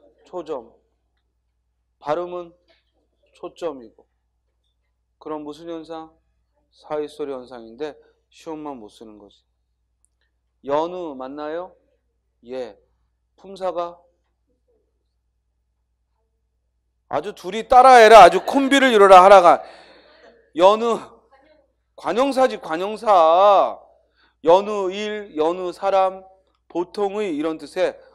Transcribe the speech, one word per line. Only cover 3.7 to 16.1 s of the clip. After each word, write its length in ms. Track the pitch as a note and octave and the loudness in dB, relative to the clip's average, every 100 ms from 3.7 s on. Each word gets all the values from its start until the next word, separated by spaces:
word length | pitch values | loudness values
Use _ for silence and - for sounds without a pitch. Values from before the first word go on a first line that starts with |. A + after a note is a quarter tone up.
| C3+ A2+ _ _ _ _ _ _ _ _ _ _ _ _ _ | -14 -20 _ _ _ _ _ _ _ _ _ _ _ _ _
그럼 240 | D#3 D3+ | -14 -14
무슨 260 | D3 D3 E3+ | -14 -18 -16
현상? 480 | E3 D#3 D#3+ D#3+ _ _ _ _ _ _ | -16 -16 -20 -20 _ _ _ _ _ _
사이소리 600 | _ - D3+ D3 D3 C#3+ | _ -12 -12 -10 -14 -14
현상인데 680 | C3 B2 B2 A2+ A#2 D3+ D3+ _ _ _ | -14 -16 -20 -20 -14 -14 -16 _ _ _
시험만 460 | _ E3 D#3 D3 C3 | _ -18 -16 -16 -18
못 120 | G#2 | -20
쓰는 300 | _ A2+ G#2 | _ -20 -20
거지. 260 | G2+ _ _ _ _ _ _ _ _ _ _ _ _ _ | -20 _ _ _ _ _ _ _ _ _ _ _ _ _
연우 500 | B2+ D3 E3+ F3+ E3 C3 | -8 -6 -6 -10 -14 -14
맞나요? 580 | C3 D3 D3+ E3 F#3 _ _ _ _ _ _ _ A#2 | -16 -14 -14 -14 -16 _ _ _ _ _ _ _ -18
예. 320 | B2+ A#2 G2 _ _ _ _ _ _ | -16 -16 -18 _ _ _ _ _ _
품사가? 640 | F#3+ F#3+ F#3 E3+ E3+ F3 _ _ _ _ _ _ _ A#4 _ _ _ _ _ _ _ _ _ _ _ _ _ | -20 -12 -10 -10 -12 -14 _ _ _ _ _ _ _ _ _ _ _ _ _ _ _ _ _ _ _ _ _